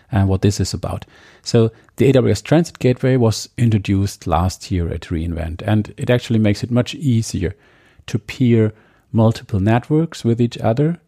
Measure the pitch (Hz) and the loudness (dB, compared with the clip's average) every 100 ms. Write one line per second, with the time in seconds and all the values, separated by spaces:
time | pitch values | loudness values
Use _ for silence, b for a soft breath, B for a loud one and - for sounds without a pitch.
0 | b 110 98 95 104 101 95 85 92 95 | b 0 0 2 0 0 -4 -4 -8 -10
1 | - B B B - 117 113 b b - | -12 B B B 0 2 2 b b 0
2 | 123 135 113 107 - 156 170 - 123 120 | 4 4 4 0 2 2 2 -2 -2 0
3 | 131 131 113 - - - 120 107 101 98 | 0 2 2 0 -6 -2 2 2 0 0
4 | 98 - - 80 92 - - 92 85 82 | 0 -4 -2 0 0 -4 -4 -2 -2 -6
5 | - 82 85 80 80 82 104 107 104 - | -6 -4 -4 -6 -6 -6 -2 0 -2 -8
6 | 139 123 - 113 107 104 110 120 - - | -2 -2 0 0 2 0 -2 -2 -2 -4
7 | 147 113 110 95 85 - b b b b | 0 0 0 -4 -4 -6 b b b b
8 | - 120 - - 123 113 107 b b b | -8 -8 -8 -2 2 4 2 b b b
9 | b 113 113 - - 101 101 120 - 151 | b 2 2 0 -4 -2 2 0 0 -2
10 | 165 - 117 117 120 - 113 120 151 170 | -2 -4 -2 0 -2 -2 -2 0 0 -2